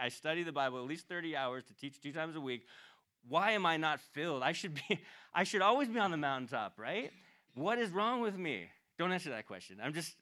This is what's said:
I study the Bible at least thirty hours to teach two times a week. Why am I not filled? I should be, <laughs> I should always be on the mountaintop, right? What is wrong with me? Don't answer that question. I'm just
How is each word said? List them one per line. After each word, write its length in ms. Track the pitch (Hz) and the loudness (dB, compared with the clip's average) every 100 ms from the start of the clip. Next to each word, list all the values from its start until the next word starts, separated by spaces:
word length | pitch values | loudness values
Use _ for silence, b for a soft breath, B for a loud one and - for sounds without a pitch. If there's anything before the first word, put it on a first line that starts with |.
I 60 | 127 | 0
study 340 | - 156 165 | -2 -2 -2
the 80 | 170 | -2
Bible 260 | 143 135 127 | 0 0 0
at 60 | 127 | -4
least 220 | 156 - | -8 -6
thirty 280 | 175 165 147 | -6 -4 -2
hours 280 | 131 127 - | -2 -4 -8
to 80 | |
teach 260 | 104 143 139 | -12 -12 -10
two 120 | 151 | -8
times 240 | 143 160 160 | -6 -4 -4
a 60 | |
week. 260 | 135 123 B B B B B _ 123 | -4 -6 B B B B B _ -2
Why 240 | 151 202 | 2 4
am 140 | 214 180 | 4 4
I 120 | 160 | 4
not 220 | 156 143 | 2 0
filled? 440 | - 143 170 139 | -4 -4 -2 0
I 80 | 131 | 0
should 240 | 175 196 147 | 0 -4 -6
be, 240 | - 185 B B | -2 -2 B B
<laughs> 160 | B | B
I 120 | - 190 | 0 2
should 160 | 208 | 6
always 260 | 190 254 269 | 6 6 4
be 120 | 226 | 2
on 120 | 196 | 2
the 60 | 165 | 2
mountaintop, 560 | 147 131 123 127 101 90 | 0 0 -2 -4 -4 -6
right? 340 | 113 196 262 - B B _ 120 | -4 -4 -4 -10 B B _ -4
What 240 | 170 240 | 0 2
is 100 | 226 | 2
wrong 320 | 175 220 247 | 2 2 2
with 160 | 226 196 | 0 -2
me? 280 | 170 110 87 - _ - | -2 -4 -6 -14 _ -2
Don't 140 | 175 | 0
answer 180 | 180 170 | 0 -2
that 160 | 113 - | -6 -6
question. 300 | 95 - 95 | -12 -12 -6
I'm 100 | 123 | -4
just 220 | 156 156 - | -4 -6 -10